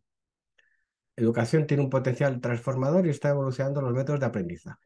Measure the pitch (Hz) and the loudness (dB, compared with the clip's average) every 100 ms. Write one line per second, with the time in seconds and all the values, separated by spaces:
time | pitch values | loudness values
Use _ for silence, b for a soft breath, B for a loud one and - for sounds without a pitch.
0 | _ _ _ _ _ _ _ _ _ _ | _ _ _ _ _ _ _ _ _ _
1 | _ - 113 117 120 160 147 143 135 131 | _ 0 0 2 2 2 2 2 2 2
2 | 131 127 143 123 123 117 135 127 131 180 | 0 0 0 0 -2 -4 -2 -2 2 2
3 | 175 139 151 143 135 127 135 143 127 123 | 2 0 0 0 -2 -2 -2 -2 -2 -2
4 | 135 147 127 110 85 85 - - | 0 0 0 -2 -6 -8 -14 -18